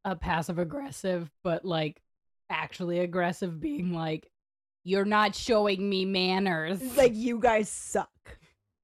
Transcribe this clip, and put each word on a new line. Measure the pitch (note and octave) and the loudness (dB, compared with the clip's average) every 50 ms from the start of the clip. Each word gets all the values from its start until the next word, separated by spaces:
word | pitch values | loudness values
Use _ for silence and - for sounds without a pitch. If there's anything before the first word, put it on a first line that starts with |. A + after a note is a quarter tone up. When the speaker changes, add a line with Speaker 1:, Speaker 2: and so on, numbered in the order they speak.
| - | -6
Speaker 1:
a | G3 F#3 | -6 -6
passive | E3 - F#3 E3+ E3 D#3 - F3 E3+ | -4 -2 0 0 0 0 -2 -2 -2
aggressive, | F3 D#3+ - C#4 C#4 C#4 C#3 - - F#3+ F3+ F3 E3+ D3+ _ _ - | -2 -4 -4 -8 -10 -10 -12 -6 -4 -2 -2 -2 -4 -8 _ _ -2
but, | F#3 E3 F3 - | -2 -2 -2 -2
like, | F#3+ E3+ D#3+ D#3 D3+ - _ _ _ _ _ _ _ _ _ _ - | -2 -2 -2 -2 -2 -4 _ _ _ _ _ _ _ _ _ _ -6
actually | F3+ D#3 D#3+ - - - F#3 F3 F3 F3 | -4 -4 -4 -6 -8 -8 -4 -2 0 0
aggressive, | F3+ F3 E3+ F#3 F3 F3 F3 - G3 F3+ E3 D#3 | 0 0 0 0 0 0 -2 -2 -6 -6 -6 -6
being | - D#4 D4 C#4+ F3 F3+ F3 | -6 -6 -4 -2 -4 -4 -2
like, | E3 D#3+ D#3+ D#3 D#3 - _ _ _ _ _ _ _ _ _ _ _ - | -2 -2 -4 -4 -6 -8 _ _ _ _ _ _ _ _ _ _ _ -4
"You're | F3+ F#3+ G3 G3 | -2 0 0 2
not | G#3 G#3+ G#3 G#3+ G3+ F#3+ | 4 4 4 4 4 0
showing | - - - A#3 G#3+ G#3 G#3 G3 F#3 G3 G3+ | -2 0 2 4 4 4 4 2 0 0 0
me | G3 F#3+ F#3+ | 0 0 0
manners." | F#3+ G3 F#3 F#3 F#3 F#3 F#3+ G3+ F#3+ E3+ D#3+ D#3 D#3+ F#3+ - C4 B3+ A#3+ | 0 0 0 2 2 2 2 2 2 0 0 -2 -2 -4 -4 -4 -2 4
Speaker 2:
Like, | C#4 C4 B3 A3 | 6 6 6 6
"You | G#3+ A#3 B3 A#3+ A3+ | 4 -2 -2 -2 2
guys | A3+ A#3+ A3+ A3 G#3+ - | 4 4 4 4 2 0
suck." | - - - - - G3+ - - _ _ _ - - - _ _ _ _ _ _ _ _ | -4 -10 -10 -4 -2 -2 -2 -4 _ _ _ -20 -20 -20 _ _ _ _ _ _ _ _